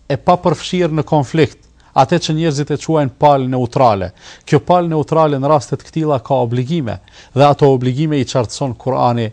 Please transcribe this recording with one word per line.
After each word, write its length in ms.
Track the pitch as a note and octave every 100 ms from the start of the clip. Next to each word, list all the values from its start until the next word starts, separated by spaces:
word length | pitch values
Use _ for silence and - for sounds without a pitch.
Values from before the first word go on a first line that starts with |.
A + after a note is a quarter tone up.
| _
e 80 | C#3
papërfshirë 800 | - F3 F3+ D#3 - F3+ F3 D#3
në 80 |
konflikt, 600 | - D#3 B2+ E3 C#3+ - _ _ _ -
atë 180 | C3+ E3+
që 80 | - D#3
njerëzit 340 | E3 C#3+ C#3+
e 60 | D3
quajnë 380 | - D#3+ C#3 -
palë 300 | D3+ C#3 B2+
neutrale. 640 | C3 A#2+ C3 B2+ G2+ F2+ - - - -
Kjo 140 | D3
palë 260 | - F3+ E3+
neutrale 440 | D#3 C#3 D#3+ D#3 C#3+
në 120 | C#3
raste 260 | D3+ - -
të 80 | -
këtilla 300 | - D#3 C#3
ka 120 | - C3+
obligime, 500 | A#2+ A#2+ B2 E3+ A#2+ G2 - - -
dhe 100 | B2
ato 280 | C#3+ C#3 C#3+
obligime 460 | C3+ B2 B2+ D#3 D3
i 60 | -
qartëson 480 | C3+ A2 - C3+ A2+
Kur'ani 480 | - C3+ B2+ A#2+ A2